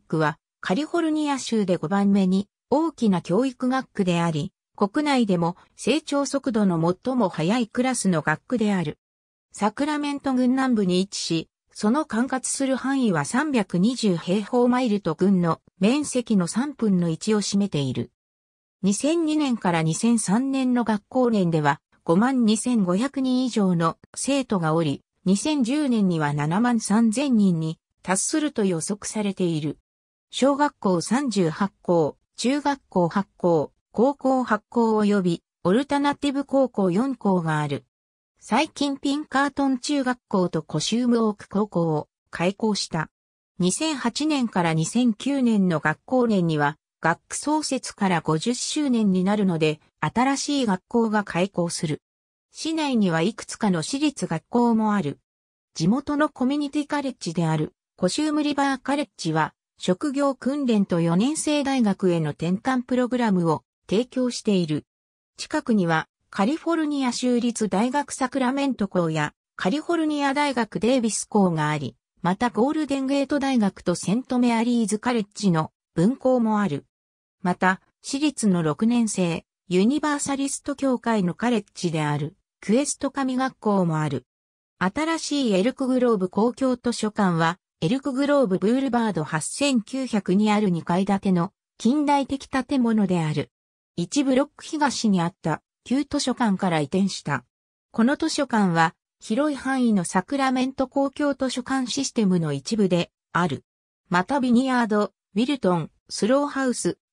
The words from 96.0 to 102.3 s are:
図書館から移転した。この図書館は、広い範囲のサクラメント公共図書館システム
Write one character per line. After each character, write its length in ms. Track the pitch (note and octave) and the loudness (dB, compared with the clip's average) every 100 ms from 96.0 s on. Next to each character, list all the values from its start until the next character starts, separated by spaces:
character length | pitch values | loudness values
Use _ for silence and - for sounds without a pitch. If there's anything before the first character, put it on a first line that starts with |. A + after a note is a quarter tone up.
| D4 | -2
図 120 | D4 | -4
書 140 | - A#3+ | -2 0
館 220 | A#3 F#3+ | 0 0
か 120 | F#3+ | 0
ら 100 | D#3+ | 0
移 60 | C#3+ | 0
転 240 | F#3+ F#3+ | 0 0
し 140 | - | -2
た。 200 | - D3 - _ _ _ _ | -4 -6 -6 _ _ _ _
こ 140 | - A3+ | 0 0
の 100 | D4 | 2
図 140 | D#4+ | -2
書 180 | - C#4 | -2 0
館 240 | A3 G3 | 2 2
は、 240 | E3 E3 - _ _ | 4 2 0 _ _
広 340 | - A3+ D4+ | -6 -2 0
い 40 | C4+ | -2
範 280 | C4 C4+ B3 | -4 0 2
囲 60 | |
の 140 | G3+ E3+ | 2 0
サ 180 | F#3+ | -2
ク 140 | - C#4 | -2 -2
ラ 160 | C4 | 0
メ 140 | B3+ B3+ | 0 -2
ン 60 | |
ト 140 | - C4 | -2 -4
公 220 | - C#4 | 0 -2
共 240 | - D4 | 0 -2
図 160 | C4+ C4 | -2 -4
書 120 | B3+ | -4
館 300 | B3 C4+ B3 | -4 -4 -4
シ 140 | - C4+ | -4 -4
ス 80 | |
テ 120 | - | 0
ム 140 | G#3 | 2